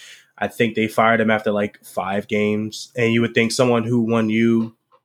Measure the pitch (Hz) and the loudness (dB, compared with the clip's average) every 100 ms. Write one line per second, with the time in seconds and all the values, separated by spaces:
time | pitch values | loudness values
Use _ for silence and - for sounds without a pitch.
0 | - - _ - 104 - 113 110 113 - | -20 -20 _ -8 -6 -2 -2 0 -2 2
1 | 113 113 110 107 110 101 104 - - - | 2 2 2 0 0 -2 -4 -8 -12 -8
2 | 92 101 - 104 104 107 107 - - 123 | -6 -6 -4 -2 -2 -2 -6 -10 -12 -2
3 | 117 117 117 120 113 - 127 120 113 120 | 0 2 0 0 0 2 2 2 0 0
4 | 113 113 110 110 117 113 113 _ _ _ | 0 0 0 2 2 2 -2 _ _ _